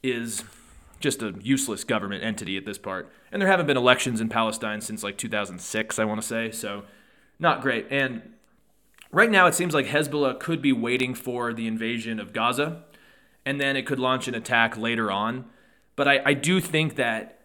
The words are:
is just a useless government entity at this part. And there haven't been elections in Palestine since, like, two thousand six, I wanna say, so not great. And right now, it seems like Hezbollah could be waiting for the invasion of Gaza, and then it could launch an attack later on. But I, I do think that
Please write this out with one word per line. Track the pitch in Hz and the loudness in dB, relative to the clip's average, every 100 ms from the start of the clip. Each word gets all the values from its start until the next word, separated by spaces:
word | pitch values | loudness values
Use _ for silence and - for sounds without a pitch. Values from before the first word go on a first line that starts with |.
is | 127 120 117 - - - - - - - | -2 -4 -6 -8 -12 -20 -20 -20 -20 -4
just | 147 - | -2 -2
a | 110 85 | -6 -8
useless | 107 135 135 - | 0 0 0 -4
government | - 113 98 98 | -2 -2 -2 -6
entity | 110 104 98 95 | -6 -6 -6 -6
at | |
this | 98 101 | -6 -10
part. | 98 92 - - _ | -8 -8 -10 -20 _
And | 202 | 0
there | 190 | 4
haven't | 190 151 | 4 4
been | 131 | 4
elections | 123 123 127 113 | 6 6 4 -2
in | 110 | 0
Palestine | 113 113 110 113 107 | 0 0 -2 -6 -6
since, | - 107 | -8 -8
like, | 101 98 | -8 -6
two | 117 | -6
thousand | 110 98 90 | -4 -4 -8
six, | - 107 107 - | -6 -4 -4 0
I | |
wanna | 110 107 | 0 0
say, | - 113 113 | -4 -4 -4
so | 110 104 101 98 - _ _ _ _ | -6 -8 -10 -12 -20 _ _ _ _
not | 165 139 | 0 2
great. | 131 117 - | 0 -2 -2
And | 139 135 117 - - _ _ _ _ _ _ - | -2 -2 -4 -12 -20 _ _ _ _ _ _ -4
right | 170 226 | 4 6
now, | 202 180 | 8 6
it | |
seems | 165 180 | 6 2
like | 151 131 | 0 2
Hezbollah | 147 143 147 139 123 | 0 0 0 0 -2
could | - 165 | -4 0
be | 139 | 2
waiting | 123 117 127 127 | 2 2 0 0
for | 120 - 120 117 | -4 -6 -4 -4
the | 113 113 | -4 -4
invasion | 113 113 120 113 110 | -4 -4 -4 -6 -8
of | 98 | -6
Gaza, | 113 120 123 151 165 - - _ _ _ _ | 0 0 2 -2 -4 -16 -20 _ _ _ _
and | - 139 | -6 -2
then | 139 135 | 0 0
it | |
could | 127 135 | -2 0
launch | 127 131 127 | 2 2 0
an | |
attack | 120 113 120 113 110 | -6 0 2 2 2
later | 113 113 110 | -2 0 0
on. | 98 107 127 131 _ _ _ _ - | 0 -2 -4 -10 _ _ _ _ 0
But | 143 | 4
I, | 139 | 4
I | 135 | 4
do | 139 143 185 | 2 2 2
think | - 156 156 - | 2 0 0 0
that | 120 113 104 - | -2 -2 -6 -18